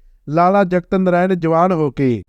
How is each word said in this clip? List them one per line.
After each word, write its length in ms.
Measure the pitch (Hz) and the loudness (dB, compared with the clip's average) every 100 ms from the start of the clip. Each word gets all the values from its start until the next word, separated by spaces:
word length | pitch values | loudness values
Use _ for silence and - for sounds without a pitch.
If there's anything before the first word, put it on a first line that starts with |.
| - _ - | -20 _ -6
ਲਾਲਾ 360 | 151 180 202 | 0 2 2
ਜਗਤ 320 | 185 180 175 190 | 0 -2 -2 -2
ਨਾਰਾਇਣ 380 | 185 175 185 185 | 0 0 0 -2
ਜਵਾਨ 360 | 160 165 180 | 0 0 0
ਹੋ 180 | 170 147 | 0 -2
ਕੇ 300 | 135 135 113 | -2 -2 -2